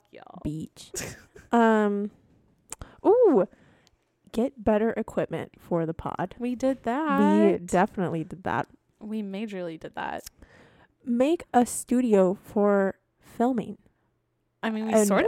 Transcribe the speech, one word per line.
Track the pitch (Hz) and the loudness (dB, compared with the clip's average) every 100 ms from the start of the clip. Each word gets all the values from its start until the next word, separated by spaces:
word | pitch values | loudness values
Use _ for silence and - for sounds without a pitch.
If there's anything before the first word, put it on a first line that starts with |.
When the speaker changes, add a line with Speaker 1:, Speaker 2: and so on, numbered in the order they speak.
| _ | _
Speaker 1:
y'all. | - - - | -20 -20 -12
Speaker 2:
Beach. | - 156 - - - - | -10 -8 -10 -16 -16 -12
<laughs> | - - - - - | -12 -14 -20 -20 -2
Um, | 233 226 220 208 202 208 - _ _ _ _ _ - - - | 2 4 4 2 -2 -6 -12 _ _ _ _ _ -20 -20 -2
ooh, | 302 480 440 233 180 _ _ _ _ _ _ _ _ | 4 6 6 4 2 _ _ _ _ _ _ _ _
get | - 262 - | -4 -4 -2
better | 208 208 226 - | 0 2 0 -2
equipment | - - 156 165 - - | -6 -6 -6 -6 -10 -16
for | - 170 | -4 -2
the | 160 | -2
pod. | 165 - - 180 - | -6 -8 -8 -8 -6
Speaker 1:
We | 247 | -8
did | 240 262 269 | -2 -2 -2
Speaker 2:
We | |
Speaker 1:
that. | 226 254 311 190 202 208 202 175 175 | -4 -4 0 2 4 4 4 2 0
Speaker 2:
definitely | 175 208 - 170 165 | 0 0 -2 -4 -4
did | 156 170 | -8 -8
that. | - 110 - _ _ _ | -4 -4 -6 _ _ _
Speaker 1:
We | 214 220 | -10 -8
majorly | 202 190 220 196 175 160 | -8 -10 -10 -10 -10 -12
did | - - | -14 -10
that. | - 73 - - - - - _ _ _ | -10 -10 -14 -20 -20 -20 -20 _ _ _
Speaker 2:
Make | - 240 277 339 - | -4 0 2 0 0
a | 247 240 | 2 2
studio | - - 247 247 196 185 202 | -2 -2 -2 4 4 4 0
for | - 208 202 202 196 - _ _ | -4 0 2 2 0 -4 _ _
filming. | _ - 240 247 - 202 _ _ _ _ _ _ _ _ | _ -2 0 0 -6 -12 _ _ _ _ _ _ _ _
Speaker 1:
I | 226 | -6
mean, | 220 220 | -6 0
we | |
Speaker 2:
And, | 220 208 | 2 4
Speaker 1:
sort | 202 | 2